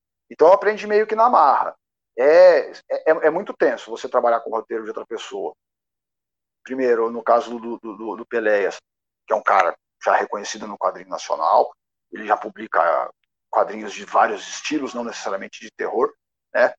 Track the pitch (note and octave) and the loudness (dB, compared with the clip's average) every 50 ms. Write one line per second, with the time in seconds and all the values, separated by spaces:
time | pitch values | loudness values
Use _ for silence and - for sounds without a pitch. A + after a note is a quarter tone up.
0 | _ _ _ _ _ _ - - D3+ E3+ F#3+ G3+ F#3+ G3+ G#3+ G3 G3+ G#3 G#3+ G#3 | _ _ _ _ _ _ 0 4 6 8 8 6 4 0 -2 -2 -4 0 2 2
1 | G#3+ G#3+ G#3+ A3 A3+ B3 A#3+ F3 D#3 C3+ A2+ A2 F#2 F2+ - - _ _ _ _ | 2 2 2 2 2 4 6 6 6 6 4 2 0 -4 -6 -12 _ _ _ _
2 | _ _ _ A2+ B2+ D3 D#3+ F3 F#3 F3+ E3 C#3 A#2+ - - - - _ C3 C#3 | _ _ _ 2 4 6 8 8 8 8 8 6 2 -2 -10 -18 -10 _ -8 -2
3 | - D#3+ D#3+ D#3+ D#3+ D#3 D#3 F3+ G#3 - - - F3 C#3+ A#2+ - - A2 A2+ - | 0 0 0 2 2 0 0 0 -6 -8 -4 0 0 0 0 -2 -6 -12 -12 -12
4 | - B2+ - B2 A#2+ A#2+ A#2 A2+ - - A2 A2+ A2 - A#2 A2 A2 G#2+ A2 - | -10 -2 -2 0 2 2 0 0 -2 -4 -6 -6 -6 -6 -8 -8 -8 -8 -12 -12
5 | - - A#2 G#2 - - - G2 F2 D2+ - _ _ _ _ _ _ _ _ _ | -12 -12 -12 -12 -12 -12 -10 -10 -10 -10 -10 _ _ _ _ _ _ _ _ _
6 | _ _ _ _ _ _ _ _ _ _ _ _ _ - B2+ C3 C3 B2 A#2+ A2+ | _ _ _ _ _ _ _ _ _ _ _ _ _ -12 -6 -2 0 2 2 2
7 | A2+ A#2 A#2+ A#2 A2 - A#2 A#2 A2+ A2+ A#2+ A#2 A2+ A#2 A#2 - - A2+ G2 G2+ | 0 -2 -4 -4 0 2 2 2 2 -2 -10 -12 -10 -10 -12 -12 -12 -14 -14 -12
8 | A2 G#2+ F#2+ G#2+ A#2 - A#2 A#2 A2 G#2+ G#2 G2+ F#2+ E2+ - - - _ _ _ | -10 -10 -10 -10 -10 -6 -6 -2 0 2 2 2 0 -2 -4 -8 -16 _ _ _
9 | _ _ _ _ _ - G#2+ G#2 - - G2+ F#2+ F2+ E2 D#2 - _ _ _ _ | _ _ _ _ _ -4 -4 -2 0 2 2 2 2 0 -2 -6 _ _ _ _
10 | - G#2 G2 G2+ G#2 - - G#2 G#2 - - G#2+ A2 G#2 G2+ - F#2+ F#2 F#2 F#2 | -2 0 0 0 0 -4 -6 -8 -10 -10 -12 -12 -12 -14 -10 -6 -6 -6 -6 -6
11 | F#2 F#2+ F2 D#2 - - E2 D#2 D#2 F2 G#2 - - - - _ _ _ _ _ | -12 -12 -12 -12 -6 -6 -6 -2 0 2 2 2 2 0 -4 _ _ _ _ _
12 | _ _ - G#2+ G#2+ G#2 G#2 G2+ - A2 - - A2 A2 - E2+ E2 E2+ D#2 C2 | _ _ -16 -12 -2 -2 -2 -2 -2 -10 -14 -14 -10 -4 0 0 2 2 0 0
13 | B1 - - _ _ _ _ _ _ _ - A2 G2 - G2+ G#2+ G#2+ G2+ F#2 G2 | -2 -6 -10 _ _ _ _ _ _ _ 0 0 0 0 -2 -8 -10 -12 -12 -14
14 | G2+ - - G2+ A2 A2+ G#2+ F#2 - - - - - - C#3+ D3+ C3+ A#2+ B2 A#2+ | -14 -2 0 2 2 2 0 -6 -10 -12 -14 -12 -8 -6 -6 -4 -6 -6 -8 -8
15 | A#2+ A#2 G#2 - - A2 G2 G2 G2 G#2 - - A#2+ G#2+ - - A2+ - - A2+ | -10 -8 -10 -10 -8 -8 -8 -8 -10 -12 -16 -18 -20 -20 -10 -8 -8 -4 0 0
16 | C3+ - - _ _ _ _ _ _ _ - A2 A#2+ - - | 0 -2 -2 _ _ _ _ _ _ _ 0 0 0 0 0